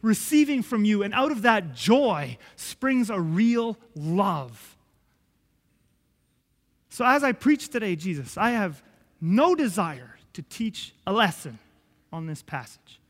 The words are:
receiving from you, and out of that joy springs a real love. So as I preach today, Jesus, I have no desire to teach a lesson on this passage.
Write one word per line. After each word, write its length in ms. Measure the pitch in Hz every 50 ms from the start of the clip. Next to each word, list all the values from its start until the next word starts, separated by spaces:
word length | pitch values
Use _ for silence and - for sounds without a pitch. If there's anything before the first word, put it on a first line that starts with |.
| -
receiving 600 | 220 214 - - - 302 302 302 277 294 262 233
from 220 | - 254 220 208
you, 180 | 214 214 202 202
and 120 | 202 220
out 180 | 247 262 311 302
of 100 | 233 196
that 320 | 240 226 214 180 160 131
joy 600 | 120 - - 226 269 294 240 185 151 143 127 120 - - - -
springs 540 | - - - - _ - 262 269 254 240 202
a 100 | 226 190
real 600 | 170 160 160 180 220 233 233 233 233 233 214 220 _ _ _
love. 800 | 151 147 156 165 185 202 196 175 151 135 127 113 101 - - - _ _ _ _ _ _ _ _ _ _ _ _ _ _ _ _ _ _ _ _ _ _ _ _ _ _ _ _ _ _ _ _ _ _ _ _ _ _ _ _ _ _ _
So 160 | - - 240
as 180 | 247 262 294 285
I 80 | 269 233
preach 380 | - - 254 302 - - -
today, 260 | - 240 226 202 180
Jesus, 400 | 156 156 190 170 143 135 113 -
I 140 | - 202 233
have 320 | 240 226 208 180 147 135 _ _ _ _ _ _ _ _
no 360 | 165 160 185 226 294 349 359
desire 640 | 311 302 233 170 196 185 165 147 123 127 120 - - _ _ _
to 80 | - 156
teach 500 | _ - - 233 220 - - - - _ _ _
a 60 | - 190
lesson 460 | 220 226 180 156 - - 147 113 110 _ _ _ _ _ _ _ _ _ _ -
on 140 | 165 160
this 160 | 160 156 147 -
passage. 580 | - - 139 120 - - _ _ _ - _ _